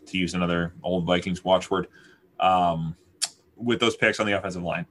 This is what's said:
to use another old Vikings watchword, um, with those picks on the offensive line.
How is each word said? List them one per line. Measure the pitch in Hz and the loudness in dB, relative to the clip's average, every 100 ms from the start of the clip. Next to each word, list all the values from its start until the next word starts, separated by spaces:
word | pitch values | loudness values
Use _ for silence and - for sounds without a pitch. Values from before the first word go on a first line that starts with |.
| - | -6
to | 92 | -2
use | 90 | -2
another | 90 87 85 85 - | 0 0 0 -2 -4
old | 87 90 85 | -4 -2 0
Vikings | 90 92 87 | 0 0 -4
watchword, | 92 92 - 95 87 - - _ _ - | 2 2 2 -2 -2 -10 -20 _ _ -2
um, | 92 92 87 80 80 82 _ _ - - _ - | 2 4 2 0 -4 -8 _ _ -10 -10 _ -6
with | 120 117 | -2 2
those | 117 - | 2 2
picks | 110 104 | 2 2
on | 107 | 0
the | 98 | 0
offensive | 95 90 | -2 -6
line. | 87 82 85 | -6 -6 -6